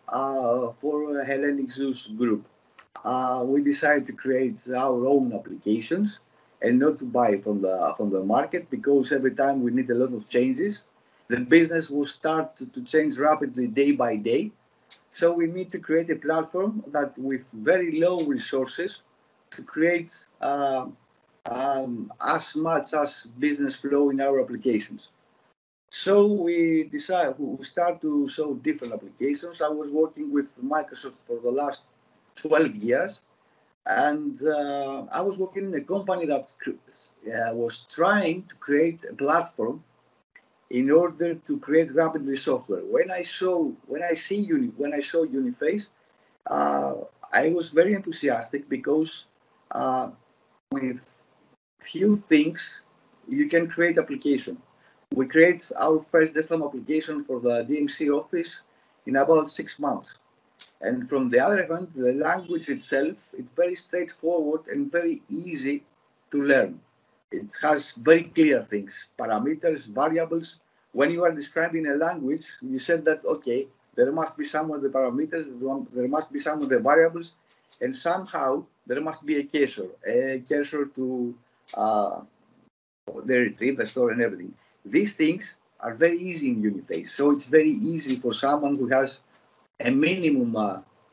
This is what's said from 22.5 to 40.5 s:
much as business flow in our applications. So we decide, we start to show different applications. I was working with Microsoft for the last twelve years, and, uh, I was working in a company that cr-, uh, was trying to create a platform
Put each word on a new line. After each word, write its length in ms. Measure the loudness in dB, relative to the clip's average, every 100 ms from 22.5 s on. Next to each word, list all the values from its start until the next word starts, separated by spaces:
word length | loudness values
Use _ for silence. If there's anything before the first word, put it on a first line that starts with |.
| -4
much 380 | -2 -2 -2
as 340 | -2 -2 -4 -14 -4
business 380 | -2 0 -2 -4
flow 340 | 0 2 2
in 100 | 2
our 220 | 2 2
applications. 680 | 0 -2 0 0 -2 -12 -20 _ _ _ _ _ _ _ _
So 340 | -6 4 6 6
we 600 | 4 2 2 4 2 0
decide, 500 | -6 -2 0 0 -2
we 260 | -6 -6
start 380 | -6 0 0 0
to 260 | -2 0 0
show 280 | -2 -4 -2
different 380 | -4 -4 -6
applications. 680 | -10 -12 -4 -2 -2 -6 -4
I 60 | -2
was 240 | -2 -2
working 400 | 0 0 0 -2
with 180 | -2 -2 -6
Microsoft 600 | -4 -2 -4 -10 -14 -16 -10
for 120 | -4
the 120 | -2
last 340 | -2 -2 -6 -14 _ _ _ _
twelve 400 | -12 2 4 4 0
years, 460 | 0 2 0 -6 -18 _ _ _ _ _ -2
and, 560 | 2 2 0 -4 -2
uh, 640 | 0 0 -2 -4 -4 -6 -6
I 100 | -4
was 160 | -2 -2
working 280 | -4 -4 -6
in 100 | -6
a 60 |
company 440 | -4 -4 -2 -2 0
that 300 | -2 -2 -10
cr-, 120 | -10
uh, 800 | -10 _ -16 -16 _ -8 -4 -2
was 320 | -2 -4 -6 -12
trying 600 | 0 2 4 2 -2 -8
to 60 | -14
create 500 | 0 2 2 0 -12
a 60 |
platform 680 | -4 0 2 0 -4 -6 -6 -14 _ _ _ _ -20 _